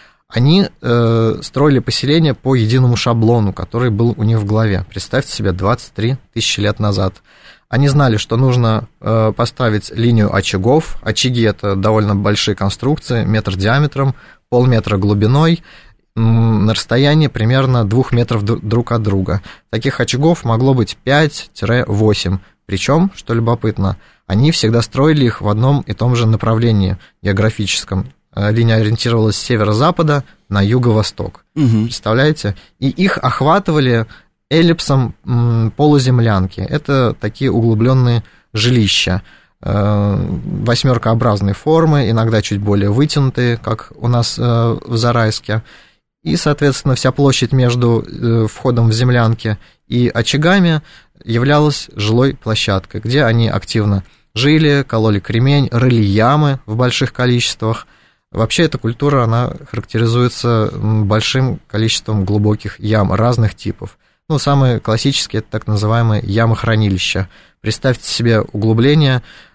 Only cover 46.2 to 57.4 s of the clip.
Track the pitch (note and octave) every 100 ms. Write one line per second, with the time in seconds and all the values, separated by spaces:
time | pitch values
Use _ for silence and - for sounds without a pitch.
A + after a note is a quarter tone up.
46.2 | E3 E3 D3+ D3 C#3+ C3+ C#3+ B2+ C3 -
47.2 | C#3 B2+ A#2+ C3 B2 B2 A#2+ A#2 - -
48.2 | A#2+ A2+ A2 - C3+ A#2+ A#2 G#2+ B2+ B2
49.2 | A2+ A2 A2 G2+ - _ - A#2+ B2 -
50.2 | A#2 D#3+ D#3+ G3 F3 D#3 - - _ _
51.2 | - A2+ C3 D3 D3+ C#3+ - - G#2 A#2
52.2 | C3+ - - G#2+ - G2 - G#2+ A2 C3+
53.2 | A#2+ G#2+ A2+ G2 - A#2 G#2 G2 - _
54.2 | _ A2 C#3 D#3 D#3 C#3 C3 A2+ A2 G2+
55.2 | - A2+ C3 C#3+ C3 A#2 C3 A#2 G#2 G2+
56.2 | A#2 D3+ D3 C3+ - A2 B2+ - B2+ -
57.2 | B2+ B2